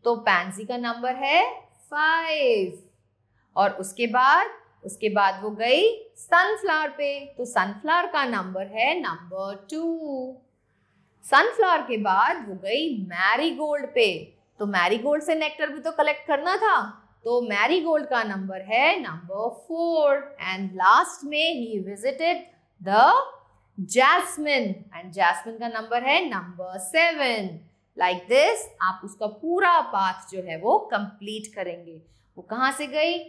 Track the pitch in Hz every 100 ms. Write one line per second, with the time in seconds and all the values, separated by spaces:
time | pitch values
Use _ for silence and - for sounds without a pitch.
0 | 240 233 226 185 185 190 214 247 240 233
1 | 247 254 277 320 480 - - _ _ 294
2 | 311 330 330 311 269 180 185 - - _
3 | _ _ _ _ _ - 196 190 190 -
4 | 233 240 262 320 440 - _ _ - -
5 | 214 202 196 190 214 208 233 285 440 453
6 | - _ - 339 370 427 381 311 302 285
7 | 285 277 277 - 240 220 190 202 311 339
8 | 349 - 262 214 185 185 196 220 247 349
9 | 233 165 175 190 196 202 - 311 330 330
10 | 302 269 254 254 _ _ _ _ _ _
11 | _ _ - 269 427 - 381 330 240 226
12 | 208 190 247 339 220 185 190 240 320 233
13 | 185 175 190 240 320 262 302 294 277 254
14 | 214 165 131 _ _ _ 202 190 175 226
15 | 254 302 302 320 302 302 302 294 311 320
16 | 302 294 - 285 349 392 440 330 208 -
17 | _ _ 226 240 233 202 233 359 320 302
18 | 302 247 214 196 190 190 190 226 294 381
19 | 233 160 170 196 233 - - 330 339 330
20 | 294 277 277 - 180 190 190 185 185 240
21 | 359 - 277 302 330 302 226 214 185 202
22 | 240 269 330 349 - _ _ _ 185 208
23 | 269 494 554 - _ _ _ - 185 240
24 | 262 349 349 - 302 269 214 190 - 165
25 | 180 175 175 185 226 226 233 226 220 240
26 | 254 320 339 202 175 180 185 190 - 320
27 | 339 311 262 226 190 165 - _ _ -
28 | 180 180 190 254 330 440 - - 185 185
29 | 202 - 208 214 320 349 381 339 - 202
30 | 190 185 - 190 180 160 202 403 - 208
31 | 202 - 202 214 214 208 180 170 165 160
32 | _ _ _ - - 226 262 269 294 302
33 | 330 349